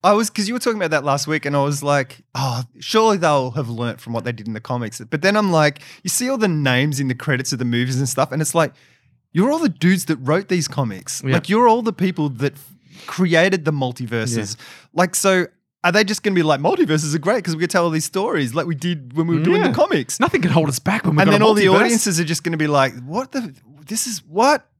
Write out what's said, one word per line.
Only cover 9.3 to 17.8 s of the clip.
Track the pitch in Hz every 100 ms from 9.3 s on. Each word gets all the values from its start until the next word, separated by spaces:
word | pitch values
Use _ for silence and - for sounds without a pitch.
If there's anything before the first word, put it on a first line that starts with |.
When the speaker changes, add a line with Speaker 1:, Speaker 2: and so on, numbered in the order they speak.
Speaker 1:
you're | 156 233
all | 311
the | 302
dudes | - 175 185 -
that | 151
wrote | 131 165 196
these | 180 -
comics. | - 120 95 - - 135
Speaker 2:
Yeah. |
Speaker 1:
Like, | - 165
you're | 214 240
all | 226
the | 226
people | - 185 165 147
that | 120 139
f-, | - - - _ - -
created | - 180 160 185 185 151
the |
multiverses. | 147 131 120 117 117 113 117 101 110
Speaker 2:
Yeah. | - - _
Speaker 1:
Like, | 151 180 -
so | 196 185 175 _ _ _ 175
are |
they | 190
just | 202 214
gonna | 208 185
be |
like, | 156 139
"Multiverses | 160 349 247 156 151 151
are |
great | 156 233
'cause | 180 160
we |
can | 175
tell | 185